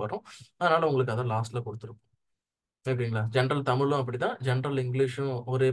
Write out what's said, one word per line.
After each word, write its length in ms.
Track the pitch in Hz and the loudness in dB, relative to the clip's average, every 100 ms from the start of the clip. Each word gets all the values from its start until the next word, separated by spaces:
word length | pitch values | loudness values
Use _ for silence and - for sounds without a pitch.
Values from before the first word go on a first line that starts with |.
வரும். 200 | 107 220 - - - - | -4 -6 -10 -20 -18 -2
அதனால 260 | 175 160 160 | 2 4 4
உங்களுக்கு 240 | 135 123 113 | 2 2 0
அதை 100 | 123 | 0
லாஸ்ட்ல 280 | 110 113 120 117 | -2 -2 -6 -8
கொடுத்துருப்போம். 400 | 107 113 110 _ _ _ _ _ _ _ _ - | -10 -14 -18 _ _ _ _ _ _ _ _ -4
ஓகேங்களா? 320 | 127 117 110 110 123 | -2 -2 -2 0 2
General 320 | 131 147 135 | 2 2 2
தமிழும் 300 | 127 139 143 | 2 2 2
அப்படிதான், 340 | 127 127 185 - 131 | -2 -2 -2 -2 -2
General 340 | 127 143 139 123 | 0 0 -2 -2
இங்கிலீஷும் 500 | 127 135 127 139 123 123 127 | 0 0 0 -4 -4 -2 2
ஒரே 140 | 131 | 2